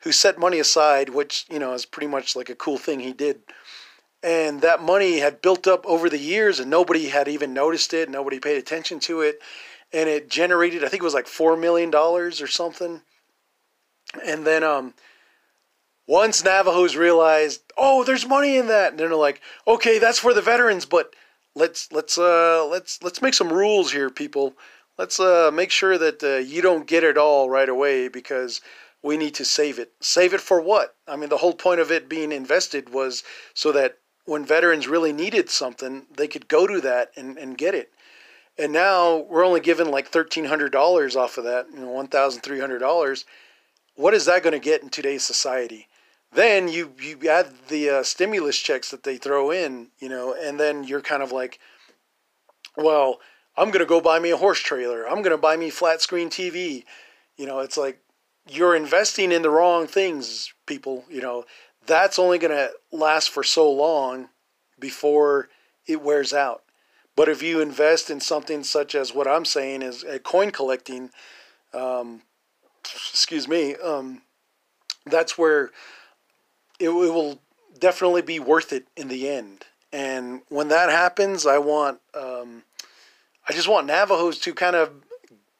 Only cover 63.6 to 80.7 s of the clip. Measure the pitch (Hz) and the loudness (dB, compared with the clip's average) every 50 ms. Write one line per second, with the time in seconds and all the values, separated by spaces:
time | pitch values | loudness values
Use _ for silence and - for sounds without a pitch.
63.6 | 156 151 139 139 147 165 160 147 135 127 127 131 127 - _ _ _ _ _ _ | 4 4 4 2 2 0 2 0 -2 -4 -6 -8 -12 -18 _ _ _ _ _ _
64.6 | _ _ _ - 139 135 - - - 147 147 147 147 147 143 139 131 - _ _ | _ _ _ -16 -14 -14 -12 -4 -2 2 4 4 4 4 2 0 -2 -4 _ _
65.6 | _ _ _ _ _ - 160 156 143 143 147 147 139 131 139 143 139 131 117 - | _ _ _ _ _ -6 -6 -6 -2 -2 0 0 0 -2 -2 -2 -2 -2 -4 -10
66.6 | _ _ _ _ _ _ _ _ _ _ - 135 156 151 151 - 147 165 165 160 | _ _ _ _ _ _ _ _ _ _ 0 2 2 2 2 -2 -2 -4 -2 -2
67.6 | 156 151 131 131 151 156 165 160 - - 151 139 - - 165 151 143 - 156 147 | -2 -2 -2 0 2 4 4 2 0 -6 -8 -8 -6 -4 -4 -6 -6 -6 -10 -8
68.6 | 135 - - 151 143 143 - 143 135 123 117 139 139 135 147 165 170 - - 151 | -6 -4 -4 -4 -4 -2 -4 -4 -4 -4 -4 -4 -2 0 0 0 0 -2 -4 -4
69.6 | 135 135 135 135 131 127 120 120 - - 143 131 - - - 180 202 208 196 - | -4 -4 -6 -8 -8 -10 -12 -12 -14 -12 -12 -12 -8 0 2 2 2 2 -2 -6
70.6 | 139 131 131 123 - - 131 127 127 127 _ - - - - - - _ _ _ | -4 -4 -4 -4 -6 -12 -14 -14 -14 -16 _ -20 -20 -20 -20 -20 -20 _ _ _
71.6 | _ _ - 123 131 127 127 123 120 120 117 110 _ _ _ _ _ _ _ _ | _ _ -12 -8 -6 -6 -6 -6 -8 -10 -14 -20 _ _ _ _ _ _ _ _
72.6 | _ _ _ _ - - - - - - - - - - 170 151 127 131 160 170 | _ _ _ _ -18 -16 -14 -12 -12 -8 -4 -4 -4 -2 -4 -8 -6 -2 -2 -2
73.6 | 156 139 139 - 180 170 151 139 131 131 127 131 _ _ _ _ _ _ _ _ | -2 -2 -6 -8 -8 -8 -8 -8 -8 -12 -16 -18 _ _ _ _ _ _ _ _
74.6 | _ _ _ _ _ - - _ - 143 151 165 165 - - - 165 160 151 147 | _ _ _ _ _ -18 -18 _ -8 0 0 0 0 0 -2 0 2 4 4 2
75.6 | 135 117 _ - - - - - - _ _ _ _ _ _ _ _ _ _ _ | 0 -2 _ -20 -20 -20 -20 -20 -20 _ _ _ _ _ _ _ _ _ _ _
76.6 | _ _ _ - 185 165 170 175 180 165 165 170 156 147 139 135 _ _ _ _ | _ _ _ -4 -2 -2 0 2 2 2 2 0 -2 -4 -6 -12 _ _ _ _
77.6 | _ _ _ - 170 185 180 - 190 180 175 175 170 175 165 160 139 123 156 156 | _ _ _ 0 0 0 2 2 0 2 2 2 0 -4 -8 -6 0 2 2 2
78.6 | - - 147 131 131 _ _ - 143 131 127 127 131 139 143 131 110 101 98 98 | 2 -2 -8 -10 -10 _ _ -16 -12 -10 -10 -8 -6 -6 -6 -6 -8 -12 -18 _
79.6 | - _ _ _ _ _ - 143 139 135 131 127 123 123 127 131 _ - 147 143 | -20 _ _ _ _ _ -12 -8 -8 -6 -6 -8 -8 -10 -12 -14 _ -10 -6 -4
80.6 | 151 147 | -2 2